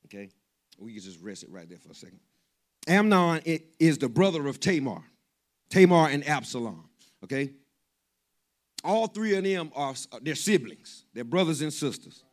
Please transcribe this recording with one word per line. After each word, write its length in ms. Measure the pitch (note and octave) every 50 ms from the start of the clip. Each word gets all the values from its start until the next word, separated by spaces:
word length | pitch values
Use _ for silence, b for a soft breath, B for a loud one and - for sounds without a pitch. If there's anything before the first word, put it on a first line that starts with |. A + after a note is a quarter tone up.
| _
Okay, 260 | - - G2+ G2+ G2 _ _ _ _ _ _ _ _ - _
we 160 | G2 A2+ A2+
can 80 | G#2 F#2
just 180 | G2 F#2 D#2+
rest 220 | E2+ G#2+ G2 F2+ -
it 80 | -
right 180 | - F#2+ E2+ E2+
there 100 | F2 F2
for 120 | _ D#2+
a 40 | D#2+
second. 240 | - - - F2+ - _ _ _ _ _ _ _ _ _ _ _ _ -
Amnon 560 | - E3+ G3+ G#3 G#3+ G#3 F#3 F3 E3+ E3 D#3+ D3+
i-, 140 | E3 E3 D#3 - _ _ _
is 200 | D#3+ E3 D3+ -
the 100 | C#3 B2
brother 400 | A2+ D3+ F#3 G3 F3 D#3+ C#3+ C#3
of 100 | C3+ B2+
Tamar, 440 | - F#3 F#3+ D#3 C3+ C3 G2 - - _ _ _ _ _ _ _ _ _ _ _ _ _
Tamar 400 | - F#3+ F#3+ F3+ F3+ E3+ D#3+ D3+
and 180 | C3+ C#3+ D3
Absalom. 640 | C#3+ D3+ C#3 A2+ - - B2+ A#2+ A2+ F#2+ D#2+ E2 _ _ b b b b b -
Okay, 280 | F#2+ C#3 C3+ C#3 C#3 C#3 _ _ _ _ _ _ _ _ _ _ _ _ _ _ _ _ _ _ _ _ _ _ _ _ - -
all 240 | D#3+ G3 A3 A3+
three 300 | G#3+ - G#3 A3 A3 G3
of 80 | F#3+ F#3+
them 260 | G3 F#3+ F#3 E3 D#3 -
are 140 | C3+ C#3+ C3+
s-, 180 | C3 B2+ - - - A#2 A#2
they're 120 | D3+ D3+
siblings, 680 | - - F#3+ G#3+ E3+ A#2+ G#2+ - - _ - - - _ _ _
they're 120 | A#2 A#2+
brothers 360 | A#2 B2 F3+ F#3+ D#3+ D#3+ C3
and 120 | D3+ D#3 C#3+
sisters. 520 | - - C#3 G#2 - - - - - _ _